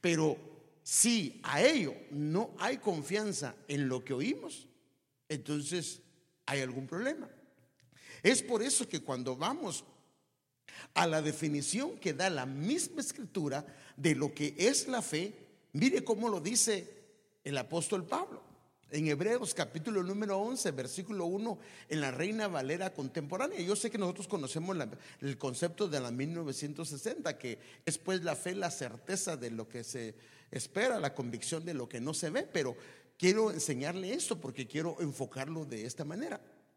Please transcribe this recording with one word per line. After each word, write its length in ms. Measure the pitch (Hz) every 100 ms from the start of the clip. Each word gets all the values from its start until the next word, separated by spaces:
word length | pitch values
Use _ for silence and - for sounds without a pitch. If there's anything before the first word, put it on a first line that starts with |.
Pero 360 | 180 165 156 131 - - - -
si 580 | - - 220 233 143 -
a 200 | - 143
ello 320 | 240 311 156 110 -
no 440 | 143 151 165 226 -
hay 180 | 143 139
confianza 800 | 208 165 143 196 214 185 135 - -
en 200 | 143 139
lo 160 | 127
que 80 | 127
oímos, 560 | 127 180 494 349 - - _ _ _ _ _ _
entonces 720 | 151 123 147 139 175 165 - - _ _ _
hay 160 | - 139
algún 260 | 131 123 131
problema. 440 | 170 254 311 - - - _ _ _ _ - - -
Es 200 | - 254
por 200 | - 233
eso 240 | 240 - 247
que 140 | 165
cuando 340 | - 127 127
vamos 480 | 127 170 294 233 147 - - _ _ _ _ _ _ - - -
a 120 | 160 170
la 160 | 156
definición 760 | 151 147 160 147 139 202 294 -
que 160 | 190
da 160 | 139 190
la 160 | 160 127
misma 540 | 135 170 320 - 320
escritura 640 | - - 220 - 147 139 147 - - -
de 180 | 139
lo 200 | 143 147
que 200 | - 147 147
es 300 | 196 277 -
la 140 | 247
fe. 320 | - 151 190 - - - _
Mire 320 | 143 254 -
cómo 240 | - 208 233
lo 120 | 196
dice 480 | 156 233 - 202 170 - - - _ _
el 160 | - 143
apóstol 480 | 127 165 - 190 170
Pablo 360 | 294 381 - - - _ _ _
en 180 | 151 156
Hebreos 460 | 147 190 240 214
capítulo 500 | - 156 160 156 208
número 340 | 180 202 208 196
once, 320 | 214 262 190
versículo 560 | 135 120 - 190 202 170
uno, 320 | 190 226 190 - - -
en 120 | 156
la 120 | 139
Reina 340 | 127 180 220 214
Valera 480 | 165 131 165 190
contemporánea. 680 | 190 156 - 143 185 285 392
Yo 140 | 170
sé 160 | 208 233
que 80 | 208
nosotros 300 | 185 180 190
conocemos 480 | 196 135 160 175 185
la, 120 | 120 107 - -
el 160 | 139 127
concepto 520 | 139 123 175 165 202
de 100 | 147
la 140 | 123
mil 200 | 120 143
novecientos 580 | 170 156 135 147 147 165
sesenta, 460 | 143 220 320 170 143
que 220 | 127 113 - -
es, 140 | - 147
pues, 240 | - 190
la 140 | 170 151
fe, 180 | 180
la 160 | 196 175
certeza 680 | - 127 113 - 190 - 151
de 140 | 123
lo 180 | 113 110
que 140 | 123
se 320 | 117 131 113 - - - -
espera, 500 | - - - 247 226
la 120 | 147
convicción 520 | - 123 117 - 165
de 100 | 165
lo 140 | 151 117
que 120 | 120
no 140 | 127
se 160 | 160 165
ve, 140 | 214
pero 320 | 359 180 127 117 - - - _
quiero 320 | 180 208 220
enseñarle 640 | 165 - 127 143 175 185
esto 280 | 262 - 180
porque 280 | 139 127 120
quiero 320 | 147 156 -
enfocarlo 640 | 165 - 135 131 135 160
de 220 | 147 113 113
esta 180 | -
manera. 360 | 165 180 311 - - - _